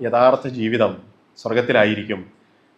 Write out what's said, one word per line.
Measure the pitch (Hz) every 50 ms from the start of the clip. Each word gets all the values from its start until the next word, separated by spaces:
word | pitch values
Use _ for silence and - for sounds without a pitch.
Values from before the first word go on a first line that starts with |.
| 127
യഥാർത്ഥ | 117 117 120 123 127 131 131 - 135
ജീവിതം | 127 123 110 110 117 117 113 98 92 90 - - _ _ _ _ _
സ്വർഗത്തിലായിരിക്കും, | - - 113 110 120 123 123 131 117 104 107 107 104 101 104 107 95 92 - - _ _ _ _ _ _ _ _